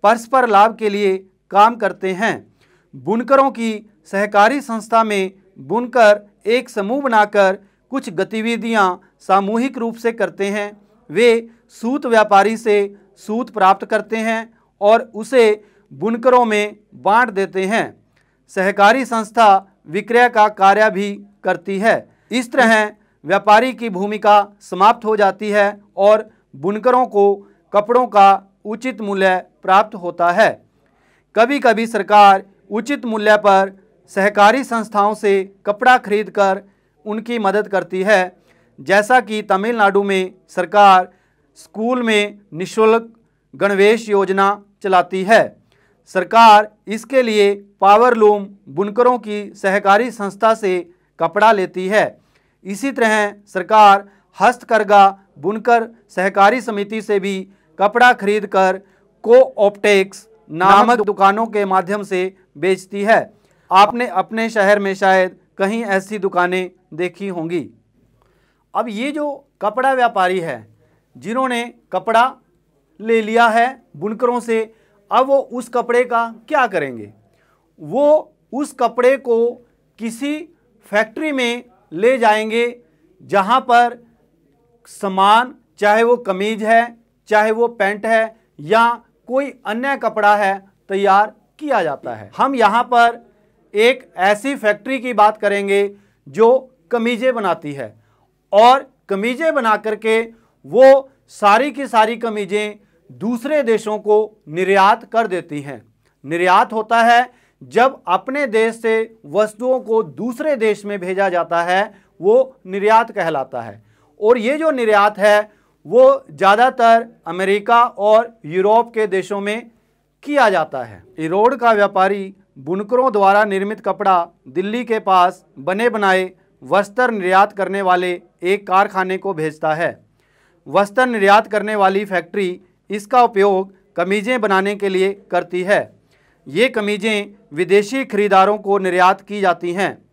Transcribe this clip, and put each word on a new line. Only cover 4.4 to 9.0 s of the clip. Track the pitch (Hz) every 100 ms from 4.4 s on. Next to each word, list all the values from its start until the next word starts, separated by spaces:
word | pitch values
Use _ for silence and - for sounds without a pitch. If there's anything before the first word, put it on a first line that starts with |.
| 214 277
संस्था | 240 226 226 226
में | 220 202 190 190 _ -
बुनकर | 135 214 247 254 214 208 - _ 196
एक | 247 247
समूह | - 196 247
बनाकर | 277 214 208 208 190 196 _ _ _
कुछ | 262 247
गतिविधियां | 170 185 220 220 233 233 226 185 180